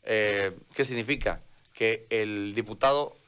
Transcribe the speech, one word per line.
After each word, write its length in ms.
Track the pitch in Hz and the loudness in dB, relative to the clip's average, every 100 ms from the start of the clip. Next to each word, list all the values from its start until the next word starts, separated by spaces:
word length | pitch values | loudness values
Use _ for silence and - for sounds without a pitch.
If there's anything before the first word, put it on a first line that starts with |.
Eh, 520 | - 110 107 101 98 95 - | 0 0 2 2 -2 -4 -12
¿qué 100 | - | -2
significa? 580 | 135 123 110 139 107 87 - - - | -2 -2 -2 -2 -2 -4 -10 -20 -20
Que 340 | - 113 113 - | 0 0 0 -2
el 440 | 113 107 104 104 | -2 0 -2 -4
diputado 600 | 104 107 107 135 143 143 - | -4 -6 2 4 4 0 -8